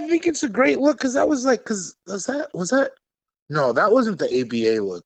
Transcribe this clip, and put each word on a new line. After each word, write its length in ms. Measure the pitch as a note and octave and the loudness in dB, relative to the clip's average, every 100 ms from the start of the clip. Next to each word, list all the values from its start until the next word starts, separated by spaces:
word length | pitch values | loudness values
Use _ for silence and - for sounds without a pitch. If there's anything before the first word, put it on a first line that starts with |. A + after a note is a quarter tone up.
| D#4 | 2
think 200 | E4+ E4+ | 0 0
it's 160 | D4+ | -2
a 60 | C#4 | -2
great 300 | F#3+ C#4 B3 | 2 2 4
look 200 | C#4+ - | 2 2
'cause 140 | C4+ | 0
that 140 | C4 D#4 | 0 2
was, 180 | C#4+ C4 | 2 0
like, 200 | A#3 - | 0 -2
'cause 300 | G#3 E3 - - | -6 -8 -14 -10
was 180 | G3 A3 | -8 -6
that, 260 | C#4+ - | -6 -6
was 160 | - F3+ | -6 -2
that, 220 | C4 C4 - _ _ _ _ - | 0 0 -4 _ _ _ _ -6
no, 240 | D3+ C3 | -2 0
that 180 | A#2 G3 | 2 4
wasn't 280 | B3+ A3 E3+ | 4 2 -2
the 140 | C3+ | -2
A 100 | B2+ | -2
B 240 | A#2 A#2 A2 A2 | -2 0 0 0
A 80 | |
look, 220 | G2 F2 | -2 -6